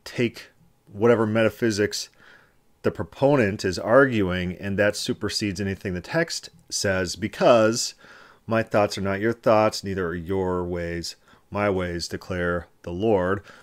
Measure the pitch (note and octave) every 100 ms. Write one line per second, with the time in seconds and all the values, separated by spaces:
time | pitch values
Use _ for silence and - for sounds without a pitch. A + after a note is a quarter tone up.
0 | - - A#2+ - - _ _ _ _ G2+
1 | A#2+ A2+ A2 A2 A2 - A#2 G2+ G#2 -
2 | - _ - - _ _ _ _ A2 -
3 | F2 - C3+ C#3+ G2+ G2+ F#2+ E2+ F2+ B2+
4 | C#3 A2+ F2+ F2+ F2+ F2+ G2 G2 G#2 -
5 | - - G#2 - G#2 F#2 G2 F#2+ G2+ F2+
6 | - E3 E3 - - - - - G2+ F#2
7 | F2+ F2 G#2 - E3 A#2 A2 A#2 - -
8 | - - - _ - A2+ A2 A2 G#2 -
9 | F#2+ G2 A2 A#2 - G#2+ G#2+ - G2 F#2+
10 | F2 F2 D#2+ F#2+ F#2 F2+ F2 F2 E2+ E2+
11 | E2 - _ _ _ G2+ G#2 F#2 F2 F2
12 | E2 F#2 - F2+ F2 F2 - _ F2 F2
13 | A2+ G2+ F2+ G2 - -